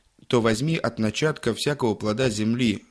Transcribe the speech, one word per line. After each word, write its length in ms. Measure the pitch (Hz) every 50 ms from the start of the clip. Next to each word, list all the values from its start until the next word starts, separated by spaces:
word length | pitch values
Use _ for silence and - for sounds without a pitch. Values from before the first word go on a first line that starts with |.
| _ _ _ _ -
то 140 | - 127 120
возьми 360 | 110 113 110 107 139 160 165
от 220 | 165 - 117 - -
начатка 560 | 110 107 107 - 151 156 143 - - 120 104
всякого 400 | - - 143 147 - 127 110 101
плода 360 | - 107 107 107 120 131 127
земли, 540 | 104 107 107 110 117 123 127 113 98 - - _